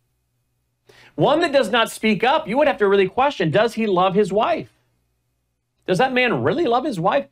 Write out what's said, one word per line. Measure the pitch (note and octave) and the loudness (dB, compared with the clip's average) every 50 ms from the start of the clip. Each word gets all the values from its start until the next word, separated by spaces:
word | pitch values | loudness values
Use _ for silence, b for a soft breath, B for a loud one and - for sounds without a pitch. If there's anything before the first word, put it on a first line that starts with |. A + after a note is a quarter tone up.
| _ _ _ _ _ _ _ _ _ _ _ _ _ _ _ _ _ b b b b b b | _ _ _ _ _ _ _ _ _ _ _ _ _ _ _ _ _ b b b b b b
one | - F3 A#3+ D4 D#4+ | 0 2 2 2 2
that | F4 D4+ | 2 2
does | C4+ C4+ A#3+ F#3+ | 2 0 0 2
not | A#3+ A#3 A3 - | 0 0 0 0
speak | - - - A3 G#3 E3 A3+ | -4 -2 0 0 0 2 2
up, | B3+ D#4 D4+ - F#3+ | 0 0 0 -2 -2
you | A3+ C#4+ | 0 0
would | D4+ C#4 | 0 0
have | A#3+ - | 0 0
to | G#3 G3 | 0 2
really | G3+ G3 F#3+ F#3 | 2 2 0 0
question, | - A#3+ C4+ D4 C#4 - F3 D#3+ | 0 0 -2 -2 0 -2 -2 0
does | C#3 G3+ A#3 A#3 - | 2 2 0 0 -2
he | A3 A3+ | -2 -2
love | G#3+ F#3 F3 F#3 F#3+ E3+ | 0 0 2 2 2 2
his | G#3+ G#3 F3+ | 0 0 0
wife? | F#3+ G#3+ B3 E4+ D#4+ B3 - - _ _ _ _ _ _ _ _ _ _ _ _ _ _ _ _ _ _ _ _ _ _ - | 0 -2 0 0 -2 -4 -6 -12 _ _ _ _ _ _ _ _ _ _ _ _ _ _ _ _ _ _ _ _ _ _ -6
Does | - F#3 F3 | -4 -2 0
that | B3+ C4 | 0 0
man | B3+ B3 B3 A#3+ E3+ B2 | 0 0 0 0 0 0
really | A2+ D#3 G#3 D#4+ E4+ | -2 -2 -2 0 0
love | A#3 A#3 C4 B3+ | 0 0 -2 -2
his | D#4 G#3 E3 | -4 -4 -2
wife? | E3 G3+ - C#4 C#4 - | -2 0 0 -2 -4 -6